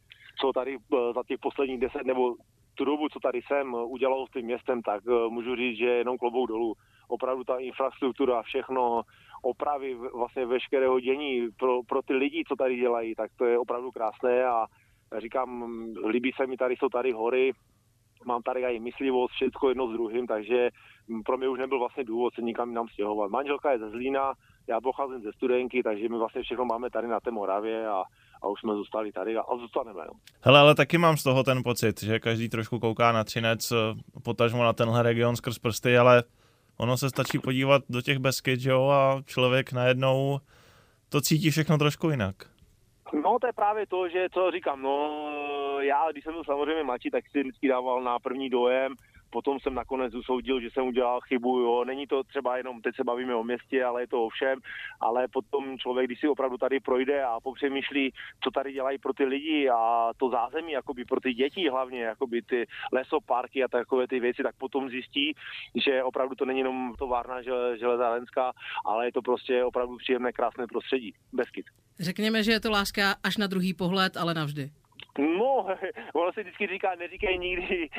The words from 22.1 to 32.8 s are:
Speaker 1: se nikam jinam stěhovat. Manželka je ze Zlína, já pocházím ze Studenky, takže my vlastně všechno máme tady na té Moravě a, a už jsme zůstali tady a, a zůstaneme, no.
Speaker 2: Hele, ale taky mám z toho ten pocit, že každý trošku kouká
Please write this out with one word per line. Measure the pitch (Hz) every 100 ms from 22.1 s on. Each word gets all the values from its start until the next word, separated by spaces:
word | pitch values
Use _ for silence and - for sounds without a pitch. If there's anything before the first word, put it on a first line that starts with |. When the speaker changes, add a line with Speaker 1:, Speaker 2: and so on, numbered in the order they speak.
| 117 120
Speaker 1:
se | -
nikam | 117 113 120
jinam | 117 113
stěhovat. | - 104 107 98
Manželka | 120 143 143 151
je | 123
ze | 107
Zlína, | 117 131 139 135 - _ _ -
já | 113
pocházím | 127 135 139 131
ze | 104
Studenky, | - 127 123 123 123
takže | 113 104 113
my | 117
vlastně | 110 127
všechno | 117 120 123
máme | 117 123
tady | 113 117
na | 107
té | 123
Moravě | 110 95 101 110 110 110
a, | 98 92 _ _ -
a | 98
už | 101
jsme | 110
zůstali | 104 98 107 104
tady | 90 101 113
a, |
a | - 123
zůstaneme, | 120 147 113 92 80
no. | - - _
Speaker 2:
Hele, | 127 143
ale | 147 151
taky | 135 165
mám | 165 151
z |
toho | 135 131
ten | 131 127
pocit, | 120 117 110 -
že | 104 110
každý | 117 113 113
trošku | 113 110
kouká | 117